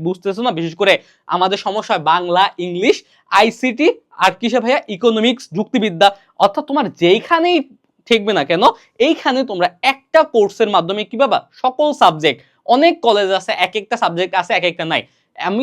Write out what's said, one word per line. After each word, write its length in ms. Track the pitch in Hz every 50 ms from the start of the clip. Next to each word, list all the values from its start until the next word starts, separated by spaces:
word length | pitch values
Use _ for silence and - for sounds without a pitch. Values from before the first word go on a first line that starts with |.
| 160
বুঝতেছো 340 | 170 185 180 - 196 190 196 240
না, 40 | 247 196 160
বিশেষ 160 | 170 165 160 -
করে 120 | 202 196 180 - - _ _ _ _ - -
আমাদের 240 | 180 185 190 196 202 -
সমস্যা 260 | 208 196 214 208 - 220
হয় 100 | 180 151 151
বাংলা, 300 | 160 180 180 175 170 180 190 - - - 175
ইংলিশ, 300 | 180 175 175 196 269 415 - - _ _ _ _ _
আইসিটি, 580 | 180 196 214 233 233 - - 254 233 247 294 349 480 - _ _ _ - 175
আর 80 | 190 185 -
কিসে 180 | 226 233 226 254 220
ভাইয়া, 160 | 233 262 285 - - 208
ইকোনমিক্স, 500 | 170 208 240 226 220 214 247 247 240 - - 156
যুক্তিবিদ্যা, 520 | 180 214 - - 233 202 214 175 165 196 202 202 - _ _ _ - 180
অর্থাৎ 200 | 208 202 311 294 -
তোমার 160 | 277 277 - 185 135 -
যেইখানেই 560 | 170 170 185 226 - - 349 330 330 349 359 320 269 - - _ _ _ _ _ _ -
ঠেকবে 240 | 240 226 202 214 208 170
না 40 | 143 143
কেন, 120 | 170 170 220 294 - - _ _ _ - 240
এইখানে 340 | 302 330 - - 294 254 254 269 262
তোমরা 180 | 208 180 - - - _ - 254
একটা 280 | 269 262 _ _ - 320 311 311 -
কোর্সের 360 | 233 202 196 - - 226 214 202
মাধ্যমে 280 | 180 170 165 196 208 214 -
কি 60 | - 226
পাবা, 160 | 277 247 190 - - _ _ -
সকল 260 | - 254 254 - 302 302 277 269
সাবজেক্ট। 380 | 233 185 165 156 151 156 131 - _ _ _ _ _ - 226
অনেক 200 | 262 311 339 339 330 -
কলেজ 220 | 233 214 202 202 190 190 185
আছে, 140 | 180 - - - 180
এক 60 | 185 180 220
একটা 160 | 202 - - -
সাবজেক্ট 300 | - 180 170 170 185 - - 185
আছে, 120 | 175 - 226 185
এক 60 | 170 180
একটা 140 | 170 - 170 160
নাই। 100 | 160 127 104 - _ _ _ _ _ -
আমি 240 | - 180 196 226